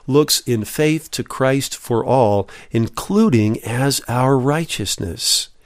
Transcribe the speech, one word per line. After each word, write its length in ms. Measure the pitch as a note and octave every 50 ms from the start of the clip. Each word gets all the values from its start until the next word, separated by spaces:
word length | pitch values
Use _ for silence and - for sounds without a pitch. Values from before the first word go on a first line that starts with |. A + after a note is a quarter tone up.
| -
looks 320 | B2+ C3 D3 D#3 - - -
in 220 | - B2+ A#2+ A2 G#2
faith 480 | - - - D3+ D#3 D#3 D#3 - -
to 100 | - -
Christ 540 | A#2 - - - C3 C3 C3+ C#3 C3 - -
for 300 | - - - A#2+ A2+ C3
all, 440 | - B2 C3+ A#2+ G#2 G#2 G2+ F#2+ - - - - -
including 880 | - A2+ A2+ G#2 - - - - F#3+ G#3+ A3 G#3+ B2+ A2 G#2 G#2+ A2+ - -
as 360 | A2 A#2+ B2 C3+ C#3+ C3 - -
our 300 | - A#2 B2 B2+ C3 C#3
righteousness. 1120 | B2+ B2 C#3 D3 D#3+ E3 - - - G#2 F#2 - - G2+ F2 D2 - - - - - - - - - _